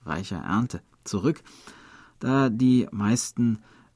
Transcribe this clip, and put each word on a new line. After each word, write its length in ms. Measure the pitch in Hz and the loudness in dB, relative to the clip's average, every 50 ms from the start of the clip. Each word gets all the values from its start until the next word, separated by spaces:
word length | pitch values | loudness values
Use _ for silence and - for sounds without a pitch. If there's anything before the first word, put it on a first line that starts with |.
| - | -12
reicher 320 | 87 78 82 95 - 101 85 | -8 -8 -8 -6 -6 -8 -8
Ernte 440 | - - 95 107 123 123 - - - _ _ _ - | -6 -2 -2 0 0 -2 -4 -10 -14 _ _ _ -10
zurück, 380 | - - 101 90 147 165 - - - - - - - - - - - - - - - _ _ | -6 -4 -2 0 -2 -2 -2 -6 -20 -20 -20 -20 -20 -20 -20 -20 -20 -20 -20 -20 -20 _ _
da 300 | - 123 131 139 135 131 | -4 -2 0 2 2 2
die 380 | 107 117 127 127 127 127 113 - | 2 2 4 4 4 4 2 0
meisten, 680 | - 104 104 104 117 123 - - - - 120 117 113 107 - - - - _ _ _ | -2 -2 0 2 2 0 0 -4 -2 0 0 0 0 -2 -4 -12 -20 -20 _ _ _